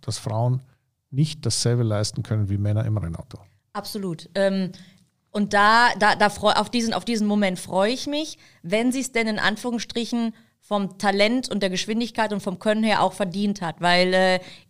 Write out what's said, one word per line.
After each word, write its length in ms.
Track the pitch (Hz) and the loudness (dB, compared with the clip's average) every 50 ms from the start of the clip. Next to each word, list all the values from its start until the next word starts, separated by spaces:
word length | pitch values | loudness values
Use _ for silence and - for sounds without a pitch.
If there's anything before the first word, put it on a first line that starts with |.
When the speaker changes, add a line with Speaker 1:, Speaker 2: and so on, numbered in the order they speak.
Speaker 1:
dass 160 | - - 107 - | -10 -8 -8 -6
Frauen 440 | - 110 107 110 120 123 127 127 - _ _ _ _ _ _ _ _ _ | -6 -4 -2 0 0 0 0 -2 -4 _ _ _ _ _ _ _ _ _
nicht 340 | 135 131 156 156 - - - | -2 0 0 0 -2 -4 -4
dasselbe 380 | 113 - - - 120 120 120 | -4 -2 0 0 0 2 2
leisten 400 | 117 110 107 104 107 - - - | 2 0 0 0 -2 -2 -4 -8
können 260 | 113 - 113 107 104 95 | -4 -2 -2 -2 0 0
wie 80 | 101 101 | -2 -2
Männer 260 | 101 104 104 107 110 | 0 0 0 0 -2
im 100 | 110 107 | -2 -2
Rennauto. 420 | 104 - 82 82 80 - - - - - _ _ _ _ _ - | -4 -4 -6 -8 -10 -12 -16 -18 -20 -20 _ _ _ _ _ -10
Speaker 2:
Absolut. 560 | - 302 - - 214 190 185 165 160 - - - | -10 -10 -8 -8 -8 -6 -8 -8 -10 -12 -8 -2
Ähm, 380 | 202 196 196 196 190 185 175 185 - - - - _ _ _ _ _ _ _ | 0 0 2 2 0 -2 -4 -6 -12 -20 -20 -20 _ _ _ _ _ _ _
und 220 | - 208 208 202 | -4 -2 -2 2
da, 380 | - 202 208 208 220 233 240 240 - 190 | 4 6 6 8 8 8 6 4 4 4
da, 160 | 208 208 208 | 4 4 4
da 140 | 160 208 202 | 4 2 2
freu-, 240 | 208 - - 208 - | 2 2 2 2 4
auf 160 | - 214 - | 2 0 0
diesen, 240 | - 240 226 226 - | -2 -2 -2 -2 -2
auf 100 | 185 180 | -4 -2
diesen 220 | - 233 220 214 | -2 -2 0 0
Moment 320 | 208 208 208 202 190 185 - | 2 2 2 2 2 0 -4
freue 340 | - - 175 185 196 220 | -6 -4 0 0 2 2
ich 140 | 262 254 - | 0 -2 -4
mich, 320 | 294 285 294 320 302 - - - - _ _ | -4 -4 -4 -4 -6 -10 -16 -20 -20 _ _
wenn 300 | - 170 190 220 240 254 | -6 -2 -2 0 2 0
sie's 200 | 240 269 247 - | 0 0 -4 -2
denn 140 | - 226 226 220 | -2 0 0 0
in 100 | 214 214 | 0 0
Anführungsstrichen 960 | - 190 214 208 - 247 240 226 - - - 240 233 226 247 233 233 226 226 - _ _ _ _ | 0 -2 -2 -2 -4 -6 -6 -6 -6 -6 -6 -6 -4 -4 -2 -2 -2 -4 -6 -10 _ _ _ _
vom 380 | _ - 208 202 196 190 190 - | _ -4 -2 -2 -2 -4 -6 -2
Talent 500 | - 202 196 202 202 220 240 262 247 - | -2 0 2 4 2 2 2 0 -2 -4
und 120 | - 202 | -4 -2
der 80 | 196 190 | -2 -2
Geschwindigkeit 600 | 185 185 - 208 220 226 240 214 - 226 220 208 | -2 -4 -4 -4 -4 -4 -4 -4 -2 -2 -2 -2
und 80 | 208 196 | -2 -4
vom 160 | - 208 180 180 | -4 -6 -8 -2
Können 240 | - 220 214 220 220 | 0 0 2 2 2
her 180 | 220 202 - | 2 2 2
auch 120 | - 190 185 | 2 0 0
verdient 480 | - 202 180 170 196 208 202 202 - | -2 -4 -4 -2 -2 -2 -2 -2 -2
hat. 180 | 180 165 156 - | -6 -8 -6 -2
Weil, 320 | 165 175 175 180 185 185 | 2 4 4 4 4 4
äh, 280 | 185 185 185 185 185 180 185 - - - _ | 4 4 4 4 2 0 -2 -8 -18 -20 _